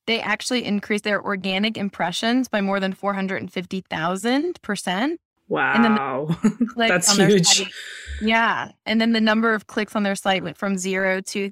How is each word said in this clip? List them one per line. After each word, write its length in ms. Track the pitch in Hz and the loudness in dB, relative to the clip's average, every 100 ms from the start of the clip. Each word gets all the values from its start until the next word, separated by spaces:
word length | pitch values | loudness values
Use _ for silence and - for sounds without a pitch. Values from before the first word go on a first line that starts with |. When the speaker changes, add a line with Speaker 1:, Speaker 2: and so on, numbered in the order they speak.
| - | -4
Speaker 1:
they 140 | 226 | -4
actually 440 | - 214 - 247 | -2 -4 -2 -2
increased 400 | - 202 - 208 | 0 -2 -2 -2
their 180 | 214 202 | 0 -2
organic 540 | - 196 190 190 214 220 | -2 -4 -2 -2 -2 -2
impressions 720 | 196 - 175 175 226 247 247 | -6 -4 -4 -2 0 0 0
by 120 | 214 | 0
more 200 | 196 196 | 0 0
than 120 | 190 | -2
four 220 | 185 196 | -2 -4
hundred 280 | 196 190 190 | -2 -2 -4
and 100 | 185 | -6
fifty 300 | 196 180 190 - | -8 -6 -8 -6
thousand 720 | 170 165 190 226 262 349 339 | -4 -2 -2 0 0 -2 -6
percent. 580 | - 202 - 180 277 339 _ _ - | -6 -6 -2 -2 -2 -4 _ _ -4
Speaker 2:
Wow. 240 | 156 135 | -2 2
Speaker 1:
And 100 | 139 | 4
then 100 | 233 | 4
the 720 | 214 135 131 156 170 220 - 226 | 2 0 -2 -2 0 0 0 -2
Speaker 2:
<laughs> 80 | |
Speaker 1:
clicks 160 | - 226 | 0 2
Speaker 2:
That's 200 | 180 180 | 4 4
Speaker 1:
on 60 | 202 | 6
their 100 | 180 | 6
Speaker 2:
huge. 180 | 202 165 | 6 6
Speaker 1:
site, 220 | - 190 - - - - - | 2 0 -10 -14 -14 -12 -4
yeah. 520 | 214 226 226 151 - - | 2 2 2 0 -6 -8
And 160 | - 220 | -2 2
then 120 | 226 | 2
the 80 | 226 | 4
number 340 | 220 220 226 | 4 4 2
of 120 | 214 - | 0 -2
clicks 300 | - 208 220 | -4 -2 -2
on 60 | |
their 120 | 202 | -2
site 280 | 196 202 190 | 0 0 0
went 160 | 175 - | -2 -4
from 180 | 202 196 | -4 -2
zero 420 | 185 185 190 190 | -2 0 0 -2
to 280 | 190 208 196 | -4 -6 -6